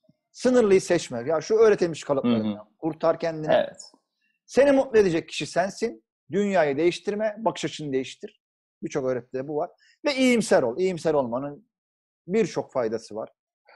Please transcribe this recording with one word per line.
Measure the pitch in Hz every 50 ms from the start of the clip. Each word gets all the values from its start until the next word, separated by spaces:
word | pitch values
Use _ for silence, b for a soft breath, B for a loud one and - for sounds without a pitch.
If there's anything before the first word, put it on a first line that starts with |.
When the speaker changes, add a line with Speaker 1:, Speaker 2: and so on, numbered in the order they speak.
| _ _ _ _ _ _
Speaker 1:
Sınırlıyı | _ - - 247 254 247 226 202 190 190
seçme. | 180 - 180 165 - - 131 117 117
Ya | 139 160 156
şu | 143 - 214
öğretilmiş | 214 226 220 208 - 180 170 156 - -
kalıplarından | - 143 135 127 123 117 110 110 107 104
Speaker 2:
Hı | 104
hı. | - _ _
Speaker 1:
kurtar | _ - 160 156 - - 165 160 156
kendini. | - 165 160 156 156 156 123
Speaker 2:
Evet. | 117 - - - - - - _ _ _ _ _ _ _ _ _ _ _
Speaker 1:
Seni | - - 247 277 285
mutlu | 277 269 262 269 220 220
edecek | 208 190 160 165 156 -
kişi | - - 156
sensin. | - - 170 180 196 190 - 214 233 - - _ _ _ _ _ -
Dünyayı | 131 190 208 202 190 180 156 147 139
değiştirme, | 135 165 175 170 - - 208 202 208 214 220 208 208
bakış | 220 - - - -
açını | 151 - - 151 147 135
değiştir. | 131 131 123 - - - - _ _ _ _ _ _ _ _ _ _ -
Birçok | 160 - 156 131
öğretide | 127 127 123 123 _ - 131 131
bu | 147 156
var. | 147 165 - b b b b b b -
Ve | 302 277
iyimser | 262 262 254 247 233 190 - 214 175 139
ol. | 117 120 170
İyimser | 185 190 185 160 - 165 151
olmanın | 147 131 117 117 127 139 143 147 - - _ _ _ _ _ _ _ _ _ _ _ _
birçok | - 180 226 214 165 - 156 131 - -
faydası | 135 120 113 113 110 - - 104
var. | 107 113 - _ _ _ _ _ _ b b b